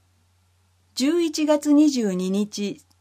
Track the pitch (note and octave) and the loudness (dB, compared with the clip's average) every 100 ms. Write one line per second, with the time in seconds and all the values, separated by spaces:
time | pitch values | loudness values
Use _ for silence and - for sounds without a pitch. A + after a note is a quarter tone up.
0 | _ _ _ _ _ _ _ _ _ - | _ _ _ _ _ _ _ _ _ -4
1 | C4 F4 E4+ D#4 D4+ D4+ D4+ C#4+ D#4 C4 | -2 0 -2 -2 0 0 4 4 4 2
2 | G#3+ F3+ F#3 F#3+ G#3 - G3+ - _ _ | -2 -2 -2 -2 -4 -6 -8 -10 _ _